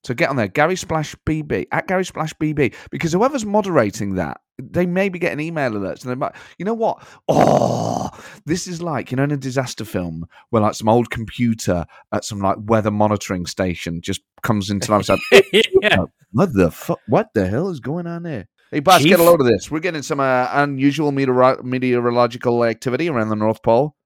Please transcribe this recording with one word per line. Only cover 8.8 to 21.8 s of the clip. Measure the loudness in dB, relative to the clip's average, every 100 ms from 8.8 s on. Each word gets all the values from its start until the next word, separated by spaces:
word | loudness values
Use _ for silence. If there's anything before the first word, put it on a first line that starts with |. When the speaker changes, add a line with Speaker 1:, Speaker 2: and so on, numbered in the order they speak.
Speaker 1:
like, | -6 -6 -6
you | -8
know, |
in | -6
a | -6
disaster | -4 -6 -6 -10
film | -8 -6 -6 -8 -12 _ _
where, | 0
like, | 0
some | 0 2
old | 2 2
computer | -6 -10 -2 0 0 -2 -2 -4 -14 _
at | -8
some, | -6 -2
like, | -2 -2
weather | 0 0 2
monitoring | 0 2 0 -2 -6 -6
station | -4 -4 -2 -6 -8
just | -6 -8 _ _
comes | -2 0 0
into | -4 0
life | 0 2
and | 0 6
says, | 6 8
Speaker 2:
<laughs> | 2 4 2
Yeah. | 4 0 0 _ _
Speaker 1:
"What | 0 0
the | 2 -2
fu-, | -4 -8 -8 0
what | 0 0
the | -2 0
hell | -2 -4
is | -6
going | -8 -8 -8
on | -10
there? | -8 -10 -12 _ _
Hey, | -2
boss, | 4 6
Speaker 2:
Chief? | 6
Speaker 1:
get | 6
a |
load | 8 6
of | 6
this. | 2 0
We're | -6
getting | -4 -6
some, | -6 -2
uh, | 2 2 0
unusual | 0 0 2 0 2 -2
meteoro-, | 0 0 4 4 2
meteorological | -4 -4